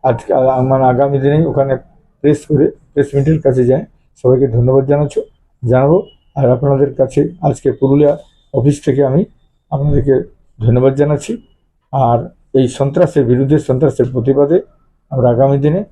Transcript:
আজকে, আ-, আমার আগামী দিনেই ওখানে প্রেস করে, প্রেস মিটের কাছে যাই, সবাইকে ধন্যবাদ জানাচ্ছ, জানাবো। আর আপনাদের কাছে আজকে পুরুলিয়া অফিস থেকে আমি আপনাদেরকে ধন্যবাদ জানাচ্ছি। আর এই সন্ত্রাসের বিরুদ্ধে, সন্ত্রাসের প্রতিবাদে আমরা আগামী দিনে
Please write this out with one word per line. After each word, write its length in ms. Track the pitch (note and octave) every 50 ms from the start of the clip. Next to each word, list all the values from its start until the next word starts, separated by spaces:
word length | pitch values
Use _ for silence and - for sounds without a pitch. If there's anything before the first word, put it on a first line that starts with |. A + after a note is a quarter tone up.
| -
আজকে, 300 | C3 B2 A2+ - - F#3+
আ-, 220 | C3+ C3 C3 C3 B2+
আমার 200 | B2+ C3 C3 C3+
আগামী 380 | C3 C3 B2+ B2 C#3 C#3 C#3+ C#3
দিনেই 260 | C3+ C#3 C#3+ D#3 E3
ওখানে 280 | D#3 C3 C#3 C3+ C3+ C3+ B2+ - _ _ _ _ _ _ _
প্রেস 240 | - C#3+ D3+ D3+ -
করে, 260 | - D3+ - C#3+ F#3 - _ _ _ _
প্রেস 220 | D3 C#3 C#3 -
মিটের 260 | C#3 C#3 D3+ D#3+ D#3
কাছে 240 | - C#3 B2 B2+ B2
যাই, 180 | A#2+ C3 D#3 A3 - _ _ _ _ _ _
সবাইকে 260 | - B2+ B2+ B2+ C#3 B2+
ধন্যবাদ 400 | A2+ A#2+ A#2+ B2+ C3 C3+ C3+ C3+
জানাচ্ছ, 320 | C#3+ C#3+ D3 C#3 - - - - _ _ _ _ _ _ -
জানাবো। 340 | A2+ B2 B2+ C3+ C#3+ D#3+ F#3+ - - _ _ _ _ _
আর 140 | C#3+ C3+ B2
আপনাদের 460 | B2+ B2 C#3+ C#3 C#3 C3+ C#3+ C#3 -
কাছে 260 | - C3+ B2+ - C#3+ D3 E3 F3 -
আজকে 300 | - D3 B2+ - - C#3
পুরুলিয়া 460 | B2 - C3+ C3+ C#3 C#3+ D3 C#3+ D3 D#3 - _ _ _ _ _ -
অফিস 320 | - A#2+ C#3+ C#3+ C#3+ -
থেকে 200 | - C3 C3 C#3+
আমি 200 | C3 C3 D#3 G#3+ - _ _ _ _ _ _ _ _
আপনাদেরকে 440 | - C#3 C#3 D3 - - C3 C3+ C3+ C3+ - - _ _ _ _ _ _
ধন্যবাদ 360 | A2 A2+ A2+ B2+ B2+ C3+ C3
জানাচ্ছি। 420 | C3+ D3 D3 D3+ C#3+ - - A3+ A3+ - _ _ _ _ _ _ _ _ _
আর 280 | - C#3 C3 A#2 A#2+ A#2 - - _ _ _ _ _
এই 140 | C3+ C3+ A#2+
সন্ত্রাসের 580 | - - C#3 C#3 C#3+ E3+ F3 E3 - D#3 C3
বিরুদ্ধে, 340 | A2+ B2 B2 C#3 C3+ D3+ D3+
সন্ত্রাসের 480 | D3+ - C3 B2+ D3+ C#3 B2 - - -
প্রতিবাদে 500 | B2+ B2+ A2 C3 C3+ C#3 C#3+ C#3+ E3 F#3 - _ _ _ _ _ _ _ _ _
আমরা 200 | C#3+ C3 B2 B2
আগামী 280 | A#2+ A#2 C3+ C#3 C#3 C#3
দিনে 260 | C#3 D3+ D#3 F#3+ G#3+ -